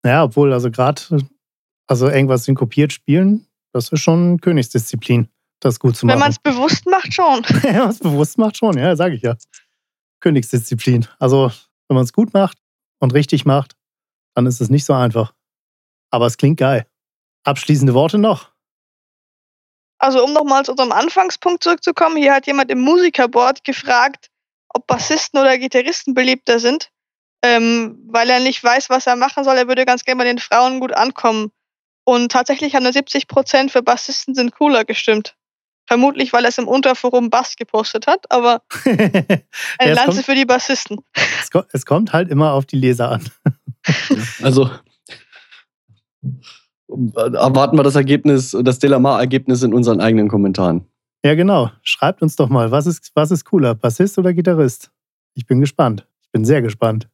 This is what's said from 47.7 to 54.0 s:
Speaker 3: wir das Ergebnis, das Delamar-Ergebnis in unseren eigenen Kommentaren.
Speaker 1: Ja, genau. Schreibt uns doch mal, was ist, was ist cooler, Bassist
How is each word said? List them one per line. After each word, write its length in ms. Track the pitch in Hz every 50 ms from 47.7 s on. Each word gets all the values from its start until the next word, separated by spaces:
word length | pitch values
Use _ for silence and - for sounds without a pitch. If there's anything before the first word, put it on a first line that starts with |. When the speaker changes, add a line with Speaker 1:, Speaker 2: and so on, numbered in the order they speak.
| 139
Speaker 3:
wir 60 | 147
das 140 | 135 139 139
Ergebnis, 600 | 143 135 135 143 143 - 147 143 131 127 - - 127
das 160 | 123 127 123 -
Delamar-Ergebnis 840 | - 139 139 127 127 139 131 104 127 127 131 127 - - 127 120
in 120 | 127 117 104
unseren 260 | 123 120 117 113 90
eigenen 280 | 98 113 113 110 104 104
Kommentaren. 580 | 113 101 101 98 92 - 92 87 82 87 90 _ _ _ _ _ _ _ -
Speaker 1:
Ja, 100 | 139 156
genau. 360 | 160 175 196 202 156 120 110 _ _
Schreibt 400 | _ - - - 135 156 196 _
uns 140 | 170 156 -
doch 120 | - 147 117
mal, 220 | 135 123 117 113
was 160 | 123 147 147
ist, 240 | 175 165 - _ - _
was 160 | 151 151 151
ist 140 | 185 147 -
cooler, 300 | - - 175 139 120 113
Bassist 440 | 110 - 120 113 -